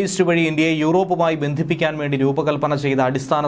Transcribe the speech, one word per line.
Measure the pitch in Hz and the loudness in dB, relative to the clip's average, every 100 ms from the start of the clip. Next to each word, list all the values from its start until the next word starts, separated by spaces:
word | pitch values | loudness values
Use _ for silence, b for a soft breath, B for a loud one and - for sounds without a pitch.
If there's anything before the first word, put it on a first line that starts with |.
ഈസ്റ്റ് | 196 - 175 | 0 0 2
വഴി | 170 160 | 2 2
ഇന്ത്യയെ | 156 160 160 | 2 0 2
യൂറോപ്പുമായി | 156 180 185 170 165 156 | 2 2 0 0 0 0
ബന്ധിപ്പിക്കാൻ | 143 147 147 156 156 151 | -2 -2 -2 -2 -2 -2
വേണ്ടി | 143 139 | -2 0
രൂപകൽപ്പന | 135 139 151 147 151 143 | 0 0 0 0 0 -2
ചെയ്ത | 139 135 127 | 0 2 0
അടിസ്ഥാന | 135 127 151 | 0 -2 -2